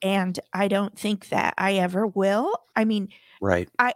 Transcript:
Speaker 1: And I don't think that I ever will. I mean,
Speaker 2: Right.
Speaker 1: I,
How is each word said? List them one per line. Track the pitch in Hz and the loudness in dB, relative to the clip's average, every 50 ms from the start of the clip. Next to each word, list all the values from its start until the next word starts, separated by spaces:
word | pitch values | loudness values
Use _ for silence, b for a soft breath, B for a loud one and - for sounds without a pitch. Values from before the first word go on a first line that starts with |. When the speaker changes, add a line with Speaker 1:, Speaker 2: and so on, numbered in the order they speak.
| - | -2
Speaker 1:
And | 190 196 196 180 185 175 - - _ | 0 0 0 0 -2 -4 -6 -8 _
I | - 185 202 | -2 -2 0
don't | 196 202 202 202 202 - - | 0 0 0 -2 -4 -6 -6
think | - 214 208 196 - - | -4 -4 -4 -4 -4 -4
that | - - - - - | -2 0 0 0 0
I | - 190 196 196 | 0 0 0 2
ever | 190 180 180 180 190 226 | 2 0 0 0 0 -2
will. | 202 180 196 190 196 202 220 277 392 466 - - _ - | 0 0 0 2 2 2 2 0 0 -2 -4 -6 _ -2
I | 226 220 | 0 0
mean, | 220 214 208 190 - B B B B B B 98 | 2 0 0 -2 -6 B B B B B B 0
Speaker 2:
Right. | 98 90 - 185 - _ - | 2 2 2 0 -2 _ 0
Speaker 1:
I, | 247 247 - | 0 0 0